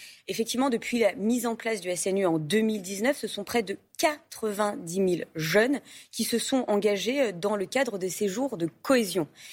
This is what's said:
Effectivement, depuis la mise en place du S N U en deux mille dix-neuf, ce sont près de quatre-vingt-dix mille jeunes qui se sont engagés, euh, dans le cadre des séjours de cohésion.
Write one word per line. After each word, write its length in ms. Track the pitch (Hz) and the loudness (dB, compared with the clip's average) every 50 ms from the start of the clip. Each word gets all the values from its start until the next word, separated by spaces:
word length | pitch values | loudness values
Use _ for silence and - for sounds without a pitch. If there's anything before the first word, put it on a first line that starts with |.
| - - - - _ - | -20 -20 -20 -16 _ -8
Effectivement, 420 | 190 - 226 226 - 233 262 277 | -4 -4 -2 -2 0 0 0 2
depuis 300 | 240 220 - - - 240 | 0 0 -2 -2 0 4
la 140 | 226 202 - | 4 4 2
mise 320 | 185 190 220 240 247 214 | 2 0 2 2 2 0
en 100 | 240 226 | -2 -4
place 260 | 220 - 233 226 208 170 | -2 -2 -4 -4 -2 -2
du 80 | 180 | -4
S 160 | 180 175 - | -2 -2 0
N 120 | 202 190 196 | 0 2 2
U 80 | 196 | 4
en 120 | 180 160 160 | 4 2 2
deux 220 | 156 147 175 - | 0 2 2 4
mille 200 | 220 220 220 214 | 4 2 0 -2
dix-neuf, 380 | 180 180 196 190 214 254 294 - | -4 -8 -6 -2 0 0 0 0
ce 80 | - | -4
sont 180 | 214 - - 202 | -8 -6 -6 -6
près 180 | - - 240 220 | -2 0 0 0
de 140 | 175 196 - _ _ _ - | -2 -6 -10 _ _ _ 0
quatre-vingt-dix 1040 | - 320 294 294 - - - - - 220 208 190 214 208 208 - 180 165 170 190 | 0 0 0 0 -10 -18 -12 -6 -6 -4 -2 0 0 0 -2 -4 -8 -6 -2 0
mille 260 | 196 185 175 156 - - - | 2 2 2 0 -2 -6 -6
jeunes 460 | 165 156 160 160 208 220 254 285 240 - - - - - - | -6 -2 2 4 4 4 4 2 -2 -4 -10 -20 -20 -20 -12
qui 140 | - - 226 | -6 -4 -2
se 140 | - - 233 | 0 0 -2
sont 260 | - - - 262 247 - | 0 0 0 0 2 2
engagés, 520 | 208 208 190 208 202 196 180 202 262 285 | 2 2 2 2 2 2 0 0 0 2
euh, 120 | 269 220 185 | 2 0 0
dans 240 | 170 165 202 214 | -2 -2 -2 0
le 100 | 208 190 | -2 -2
cadre 320 | 180 - 254 277 247 208 196 | -2 0 0 0 0 -2 -4
des 100 | 175 185 | -4 -4
séjours 480 | 170 - 214 202 185 220 269 277 - | -2 -2 -2 -2 0 -2 -4 -4 -2
de 120 | 170 170 160 - _ - | -2 -4 -4 -4 _ 0
cohésion. 460 | - 277 247 226 185 175 190 165 - - - - - | 4 4 4 4 2 0 -2 -2 -2 -4 -18 -20 -18